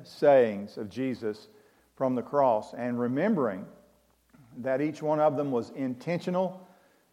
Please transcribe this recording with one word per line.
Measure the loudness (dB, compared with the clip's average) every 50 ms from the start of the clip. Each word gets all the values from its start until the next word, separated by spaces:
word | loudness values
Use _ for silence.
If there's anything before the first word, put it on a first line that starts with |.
| -14
sayings | -16 -6 2 6 6 8 8 6 6 2 -4 -8 -10 -10 -12
of | -12 -10
Jesus | -6 -6 -4 -4 -4 -4 -6 -6 -6 -8 -12 -20 -20 -20 _ _ _ _ _ _ _
from | -4 -2 0 0
the | -2 -4
cross, | -2 2 4 4 4 4 2 0 -6 -10
and | -6 -6 -4 -2 -2
remembering | -2 -2 0 0 0 2 2 2 0 -2 -2 -6 -10 -14 -18 -20 _ _ _ _ _ _ _ _ _ _ _ _ -20 -20 -16 -8
that | -4 -2 -2 0
each | 0 -2 -4 -4 -2
one | -2 2 4
of | 4 2 2
them | 2 -2 0
was | 0 -2 -2 -4
intentional. | -6 -6 -6 -6 -6 -6 -4 -4 -4 -4 -2 -2 -2 0 -2 -2 -4 -10 -18 -20 -20 _ _ _ _ _ _ _